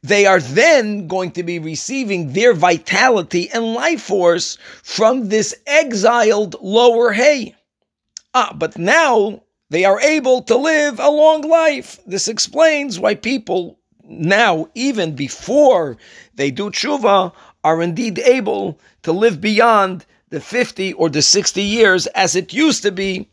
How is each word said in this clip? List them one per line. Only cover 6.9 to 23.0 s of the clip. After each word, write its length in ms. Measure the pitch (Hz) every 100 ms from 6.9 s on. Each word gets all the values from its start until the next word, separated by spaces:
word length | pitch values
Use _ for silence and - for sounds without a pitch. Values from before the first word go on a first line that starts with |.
| 233 233
hay. 440 | 208 269 285 208 _ _ _ _ _ _ - _
Ah, 200 | 254 214 147
but 220 | 160 160
now 640 | 170 302 311 226 202 135 _ _ _
they 140 | 160
are 160 | 185 190
able 400 | 285 311 262 254
to 140 | - 233
live 420 | 302 311 294 226
a 120 | 285
long 320 | 302 311 311
life. 580 | 302 330 320 277 - - -
This 200 | 190 -
explains 720 | 214 - 269 320 294 285 180
why 160 | 214
people 640 | 208 226 262 - 185 170 - _ _
now, 640 | _ 165 165 196 226 165 160
even 400 | 233 262 226 165
before 840 | 143 139 - - 269 285 208 151 117 - - _
they 160 | - 139
do 200 | 123 202
tshuva, 640 | - 269 294 214 196 185 _ - _
are 200 | 151 165
indeed 360 | 175 165 240 175
able 600 | - 247 208 208 196 151 _ _
to 100 | -
live 300 | 170 226 160
beyond 640 | 208 208 233 220 190 180 - _ _
the 100 | -
fifty 540 | - 233 240 - 190
or 160 | - 165
the 100 | 147
sixty 420 | - 202 - -
years 440 | 202 220 214 185 156
as 260 | - 185
it 200 | 175 -
used 280 | 190 311 -
to 80 | 202
be 380 | 185